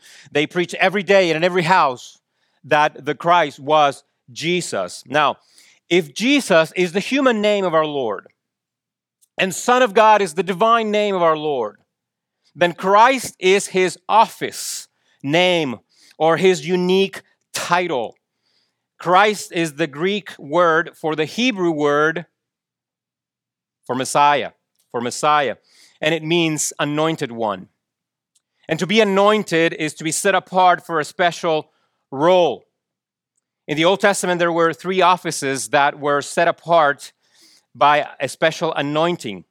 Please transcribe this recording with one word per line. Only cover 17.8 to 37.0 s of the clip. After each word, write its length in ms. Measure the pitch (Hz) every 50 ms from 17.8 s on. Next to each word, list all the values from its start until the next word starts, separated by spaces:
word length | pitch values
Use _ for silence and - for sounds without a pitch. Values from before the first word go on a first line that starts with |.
| 185 175 160 127 113 92 - _ _ _ _ _ _ _ _ _ _ _ _ _ _ _ _ _
Christ 540 | - 165 180 180 202 220 208 - - - -
is 220 | 175 170 160 139
the 120 | 139 165
Greek 500 | 156 135 143 170 190 202 208 - - - -
word 580 | - 139 143 170 180 170 160 160 170 151 -
for 180 | - - 156 156
the 120 | 151 156
Hebrew 440 | 147 - - 240 254 226 190 180 170
word 560 | 165 147 147 147 147 147 151 160 160 175 165 - _ _ _ _ _ _ _ _ _ _ _ _ _ _ _ _ _ _ _ _ _ _ _ _ _ _ _ _ _ _ _
for 100 | - 123
Messiah, 580 | 127 131 - - 151 143 143 147 135 104 87 - _ _ _ _ _ _ _
for 100 | - 123 117
Messiah. 540 | 123 113 - - 151 151 151 143 120 101 - _ _ _ _ _ _ _ _
And 140 | - 156 165
it 100 | 165 160
means 480 | 156 170 175 165 160 156 147 - - - -
anointed 500 | 160 147 147 151 156 160 160 147 151 120
one. 380 | 117 117 113 107 98 95 95 - _ _ _ _ _ _ _ _ _ _ _ _ _ _ _ _ _ _ _ -
And 100 | 160 160
to 60 | 180
be 140 | 156 196 226
anointed 760 | 220 202 190 190 202 208 214 214 196 - 175 160 165 165 165
is 200 | - 165 151 -
to 100 | - 151
be 60 | 160
set 240 | 151 - - 202 185
apart 500 | 185 - - 180 185 185 180 175 165 -
for 140 | - 165 156
a 60 | 147
special 680 | - - - 180 175 160 - - 175 160 156 151 _ _ _ _ _ _ _ _ _
role. 540 | - 135 151 170 185 185 175 151 113 90 - _ _ _ _ _ _ _ _ _ _ _ _ _ _ _ _ _ _ _ _
In 100 | - 156
the 80 | 147 160
Old 160 | 170 196 190
Testament, 380 | - 202 196 - - 185 180 175
there 140 | 175 175 165
were 200 | 170 165 165 156
three 280 | - - 175 190 185
offices 720 | 175 175 185 175 - 170 151 - - 135 135 131 110 110
that 280 | 127 143 143 143 147 147
were 240 | 139 147 143 143 135
set 260 | - - - 170 165
apart 640 | 156 - _ 156 170 170 151 143 139 131